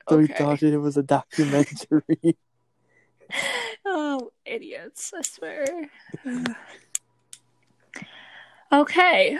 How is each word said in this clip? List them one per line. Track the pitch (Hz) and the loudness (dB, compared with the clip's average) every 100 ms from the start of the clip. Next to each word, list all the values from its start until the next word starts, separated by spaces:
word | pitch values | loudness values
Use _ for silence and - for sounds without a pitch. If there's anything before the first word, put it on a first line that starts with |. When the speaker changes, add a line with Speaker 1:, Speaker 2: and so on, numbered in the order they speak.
| - | 2
Speaker 1:
So | 156 | 4
he | 151 | 4
Speaker 2:
Okay. | - | 2
Speaker 1:
thought | 147 143 | 0 2
it | 156 147 | 2 2
was | 147 143 | 0 -2
a | |
documentary. | 139 139 - - 147 139 143 147 - 156 - 160 165 160 | 2 0 0 -2 2 2 0 -2 0 0 2 0 0 0
<laughs> | _ _ _ _ _ _ _ _ - - - 494 466 440 392 | _ _ _ _ _ _ _ _ -10 -6 -6 -6 -8 -10 -6
Speaker 2:
Oh, | 349 294 269 240 _ - | -4 -2 -4 -8 _ -12
idiots, | 233 - - 170 - - 370 | -12 -12 -16 -16 -14 -14 -10
I | |
swear. | - - 320 311 277 349 294 _ - - | -10 -10 -12 -6 -6 -6 -12 _ -18 -14
<sighs> | 269 247 247 226 - - _ - _ _ _ - _ _ _ _ _ - - - - - - _ - | -10 -6 -6 -8 -16 -20 _ -14 _ _ _ -20 _ _ _ _ _ -20 -18 -20 -20 -20 -20 _ 2
Okay, | 285 294 339 359 220 190 285 | 2 4 4 4 6 2 0